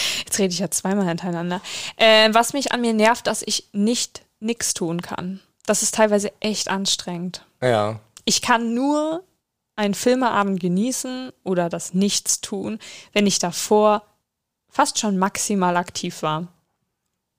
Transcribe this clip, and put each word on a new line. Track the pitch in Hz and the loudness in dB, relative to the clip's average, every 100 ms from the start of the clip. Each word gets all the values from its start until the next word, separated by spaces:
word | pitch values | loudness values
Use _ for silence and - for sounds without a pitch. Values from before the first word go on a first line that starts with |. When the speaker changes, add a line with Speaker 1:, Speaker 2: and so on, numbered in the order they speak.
| - - | -4 -6
Speaker 1:
Jetzt | - - | -6 -2
rede | 190 | 0
ich | 175 | 0
ja | 180 | -4
zweimal | - 190 202 180 | -2 -2 0 0
hintereinander. | 170 180 170 175 180 - - - - | -2 -4 -4 -4 -6 -6 -10 -10 4
Ähm, | 220 220 220 | 6 8 6
was | 220 240 | 4 2
mich | 277 262 | -2 -2
an | 247 | -2
mir | 233 | 0
nervt, | 220 214 240 - | 4 4 4 -2
dass | 220 | -4
ich | - - - | -4 -6 -6
nicht | 202 208 247 - - _ _ | 0 0 0 -4 -10 _ _
nix | 214 233 - | -6 -4 -4
tun | - 170 170 | -4 -4 -4
kann. | - - 180 190 _ _ - | -6 -8 -8 -10 _ _ -2
Das | 208 | 0
ist | 214 | 0
teilweise | - 220 208 202 - | 2 4 4 0 -6
echt | 220 208 - | -4 -4 -4
anstrengend. | 196 196 - - 175 180 - _ - | -2 -2 -4 -4 -6 -8 -10 _ -4
Speaker 2:
Ja. | 127 110 104 110 _ - | 2 2 0 -4 _ -8
Speaker 1:
Ich | - - | -2 -2
kann | - 233 233 | 2 0 2
nur | 233 277 294 311 330 - _ _ _ _ - | 0 0 0 0 -4 -10 _ _ _ _ -4
einen | 208 | -2
Filmeabend | - 247 254 247 208 202 190 | 2 2 2 2 2 0 0
genießen | 180 180 240 254 254 254 254 - | 0 0 0 -2 -6 -10 -12 -12
oder | - 180 170 | -4 -2 0
das | 170 - | -4 -4
Nichtstun, | 180 196 - - - - 196 208 220 - - - | 0 2 0 -2 -4 -4 -8 -8 -10 -14 -20 -4
wenn | 208 202 | 2 2
ich | - | 2
davor | 175 - - 214 214 208 - _ _ _ _ _ _ | -2 -4 2 4 6 2 -2 _ _ _ _ _ _
fast | - 294 - | 0 0 0
schon | 214 185 | -2 0
maximal | 190 - - 202 180 175 | 0 -2 -2 0 2 0
aktiv | 175 - 175 - | -4 -8 -8 -6
war. | 156 156 175 _ _ _ _ _ _ _ _ | -4 -4 -6 _ _ _ _ _ _ _ _